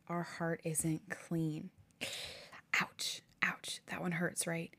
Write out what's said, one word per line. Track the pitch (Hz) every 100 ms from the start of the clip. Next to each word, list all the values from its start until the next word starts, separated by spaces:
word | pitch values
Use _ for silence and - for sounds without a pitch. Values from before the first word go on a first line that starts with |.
| -
our | 175
heart | 165 - 165 165
isn't | 165 156 165 156 -
clean. | - - 165 160 151 185 - - - - - - - - - - -
Ouch, | - - - - - -
ouch, | - - - - -
that | -
one | 180
hurts, | 170 180 - 175
right? | 165 165